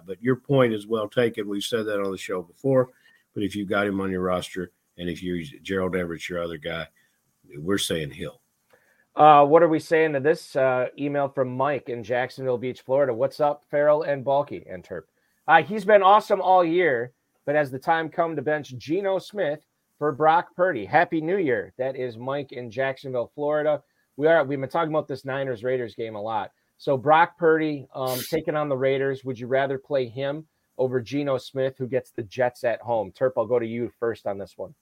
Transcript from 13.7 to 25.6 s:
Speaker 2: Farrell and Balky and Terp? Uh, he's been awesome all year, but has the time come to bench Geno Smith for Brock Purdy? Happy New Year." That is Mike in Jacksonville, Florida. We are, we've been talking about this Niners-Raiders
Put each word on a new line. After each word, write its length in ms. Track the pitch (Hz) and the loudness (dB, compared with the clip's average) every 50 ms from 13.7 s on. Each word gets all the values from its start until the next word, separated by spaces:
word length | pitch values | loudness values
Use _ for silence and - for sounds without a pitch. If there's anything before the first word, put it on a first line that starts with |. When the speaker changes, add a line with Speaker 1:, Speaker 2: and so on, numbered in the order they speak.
Speaker 2:
Farrell 320 | - 147 147 151 151 151 | -2 2 4 4 4 4
and 220 | 170 143 143 135 120 | 2 -2 -4 -4 -2
Balky 400 | 139 139 139 135 - - 85 - | 0 0 0 0 -2 -8 -12 -12
and 160 | - 92 90 | -14 -16 -16
Terp? 200 | - - 95 80 - _ _ _ _ _ _ _ _ | -12 -12 -12 -12 -12 _ _ _ _ _ _ _ _
Uh, 160 | 151 160 160 | 4 4 4
he's 220 | 156 151 208 220 185 | 4 2 -4 -2 4
been 180 | 196 214 202 | 6 6 8
awesome 380 | 185 190 208 214 202 - 208 190 | 8 8 8 6 6 4 0 2
all 240 | 180 180 185 185 175 | 4 6 6 6 4
year, 480 | 165 160 180 180 156 127 113 120 131 - _ _ _ _ _ _ | 4 2 2 2 2 2 0 -2 -6 -10 _ _ _ _ _ _
but 100 | 143 143 | 0 0
has 160 | 151 147 127 | 0 0 0
the 80 | 135 131 | -4 -4
time 300 | - 170 165 160 160 151 | 0 0 0 0 0 -2
come 260 | - - 170 165 160 | -2 -2 -2 -2 -2
to 80 | 151 | -4
bench 320 | 127 151 151 151 135 - 131 113 | -2 -2 -2 -2 -4 -8 -14 -12
Geno 400 | - 131 160 196 202 196 190 180 | -6 -4 -4 -2 0 0 -2 -2
Smith 420 | - - 202 208 180 143 147 151 _ _ _ _ _ _ _ - | -4 -6 -6 -4 -4 -2 -4 -6 _ _ _ _ _ _ _ -4
for 120 | 147 151 | -2 -2
Brock 460 | 139 120 151 156 160 175 165 - _ | 0 2 4 4 4 4 0 -2 _
Purdy? 300 | - 180 185 156 113 98 | 0 0 0 0 -2 -2
Happy 340 | 90 139 151 175 170 170 160 | 2 2 2 4 2 0 -2
New 160 | 156 165 190 | -2 0 0
Year." 380 | 208 175 139 120 104 90 92 - | 0 2 2 0 0 -2 -6 -6
That 200 | - 127 135 131 | -6 -6 -4 -4
is 200 | 131 127 123 110 | -4 -6 -8 -8
Mike 360 | 113 123 131 139 147 139 - | -8 -8 -6 -6 -6 -6 -8
in 180 | 143 123 123 117 | -10 -12 -12 -8
Jacksonville, 600 | 98 131 135 135 131 - - 135 127 120 117 - _ | -4 -4 -2 -2 -4 -6 -8 -6 -4 -4 -4 -6 _
Florida. 480 | 147 147 147 151 151 147 151 151 139 - _ _ _ _ _ _ | -4 -2 0 0 0 2 0 0 -2 -4 _ _ _ _ _ _
We 100 | - 147 | 0 2
are, 160 | 160 165 160 | 4 4 4
we've 180 | 143 131 143 135 | 4 0 -2 -4
been 100 | 135 135 | -4 -4
talking 220 | - 170 170 156 | -2 -2 -2 0
about 140 | 156 151 147 | -2 -2 -2
this 180 | - 139 127 - | -4 -8 -8 -8
Niners-Raiders 720 | 135 131 139 139 135 123 101 | -6 -6 -4 -4 -4 -6 -4